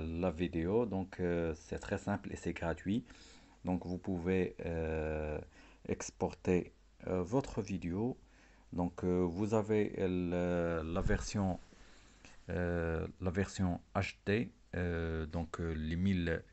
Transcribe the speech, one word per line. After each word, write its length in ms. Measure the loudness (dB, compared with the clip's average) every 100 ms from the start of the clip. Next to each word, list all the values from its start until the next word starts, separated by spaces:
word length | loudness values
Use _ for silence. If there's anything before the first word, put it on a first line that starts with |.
| -2 0
la 100 | 0
vidéo, 560 | 0 0 2 2 2 2
donc, 320 | -2 -4 -2
euh, 360 | 0 2 0 -4
c'est 240 | -8 -8
très 180 | -4 -4
simple 340 | -2 -4 -4
et 40 | -6
c'est 160 | -4
gratuit. 520 | -2 -2 -2 0 -2 -2 -14 -20 -20 -20 -8
Donc, 220 | -2 -2 -2
vous 120 | -6
pouvez, 560 | -2 -2 2 2 2 -2
euh, 760 | -4 -2 0 0 0 -2 -2 -4 -8 -16 -20 -12 -6
exporter, 840 | -6 -6 -2 -4 0 2 4 2 -8 -20 -12 -2
euh, 140 | -2
votre 380 | 0 0 0 -4
vidéo. 560 | -4 -4 -2 -2 -2 -6 -14 -20 -20 -20 -8
Donc, 300 | -2 -2 0
euh, 220 | 2 4
vous 300 | 4 2 2
avez 400 | 2 4 2 2 0
le, 840 | 0 2 2 2 2 2 2 0
la 160 | -2 0
version, 580 | 2 0 0 0 0 -2 -8 -20 -20 -20 -20 -20 -20 -14 -6
euh, 560 | -2 0 2 0 0 -4 -2
la 100 | 0
version 500 | 2 0 2 0 0 -2 -2
H 180 | -2 -2 0
D, 260 | 2 0 -8 -8 -2
euh, 500 | 0 0 0 -2 -2
donc, 340 | -4 -4 -4
euh, 120 | -2
les 240 | -2 -2 2
mille 480 | 4 4 2 0 -4